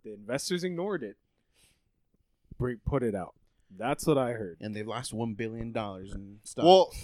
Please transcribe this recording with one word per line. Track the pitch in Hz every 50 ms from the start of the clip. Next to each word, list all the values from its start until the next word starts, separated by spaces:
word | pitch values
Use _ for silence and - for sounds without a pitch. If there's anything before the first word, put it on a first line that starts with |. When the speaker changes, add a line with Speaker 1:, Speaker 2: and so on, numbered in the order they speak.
| -
Speaker 1:
The | 110 107
investors | 101 104 101 123 143 - - 180 175 170
ignored | 185 175 165 180 208 202 165 120
it. | 101 98 _ _ _ _ _ _ _ _ _ _ _ _ _ _ _ _ _ _ _ _ _ _ _ _ _ _ _ -
Br-, | - 120 127 123 107 -
put | - 147 135 123
it | 113 98
out. | 95 87 - - _ _ _ _ _ _ - 95
That's | 92 107 127 147 - -
what | 170 151
I | 139 131 120 120
heard. | 110 107 90 82 -
Speaker 2:
And | 101 107 104
they've | 107 107
lost | 110 110 117 123 - 113
one | 110 117 117 110
billion | 101 113 110 113 117 117 117
dollars | 113 117 107 104 95 95 95 98 104
in | 98 101 98 101 104 -
stock. | - - - 135
Speaker 3:
Well, | 170 185 190 170 - - -